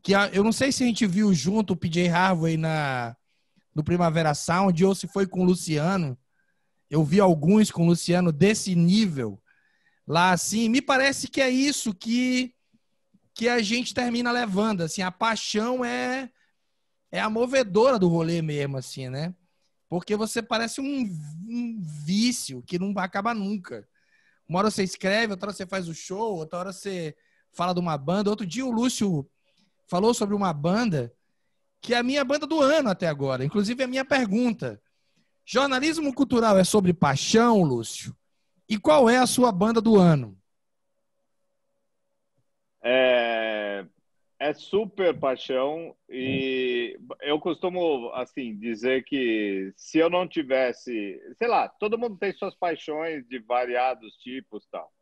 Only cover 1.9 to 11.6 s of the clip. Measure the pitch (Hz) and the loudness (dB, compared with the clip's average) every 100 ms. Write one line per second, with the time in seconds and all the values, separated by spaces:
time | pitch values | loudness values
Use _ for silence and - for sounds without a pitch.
1.9 | 165 175 170 185 175 165 160 160 156 143 | 0 2 4 2 2 0 0 0 -2 -2
2.9 | 127 117 117 _ _ _ _ _ 151 151 | -2 -6 -10 _ _ _ _ _ -6 0
3.9 | 175 170 160 156 143 - 175 196 165 190 | 2 2 2 0 0 0 2 2 4 2
4.9 | 190 175 196 196 180 185 180 - 151 160 | 2 -4 -2 -2 2 2 2 0 0 0
5.9 | 190 151 123 _ _ _ _ _ _ _ | 0 -2 -6 _ _ _ _ _ _ _
6.9 | 151 147 190 190 165 156 214 208 - 170 | 0 4 6 6 4 6 6 4 4 2
7.9 | 170 - 175 175 143 196 220 202 175 170 | 2 2 2 2 4 2 2 0 2 4
8.9 | 208 208 139 110 98 _ _ _ _ _ | 4 2 -2 -6 -8 _ _ _ _ _
9.9 | _ - 160 185 175 - 214 226 254 262 | _ -2 2 4 2 0 -2 2 0 2
10.9 | 269 269 269 269 - 262 254 | 2 2 -2 -6 0 0 2